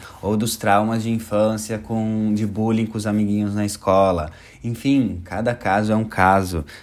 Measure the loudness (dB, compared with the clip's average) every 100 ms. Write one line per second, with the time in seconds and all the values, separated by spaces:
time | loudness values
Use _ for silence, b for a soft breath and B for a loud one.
0 | B B -2 -2 -2 -2 2 2 2 -2
1 | -2 -4 -2 0 2 0 -6 -8 -4 -4
2 | -2 0 0 0 -2 -2 0 0 0 -4
3 | -2 0 0 0 0 -2 -4 -2 2 4
4 | 4 2 -4 B B B -8 -2 2 2
5 | 2 -4 -8 -4 -2 -2 0 2 2 0
6 | 0 2 4 4 2 -4 -6 B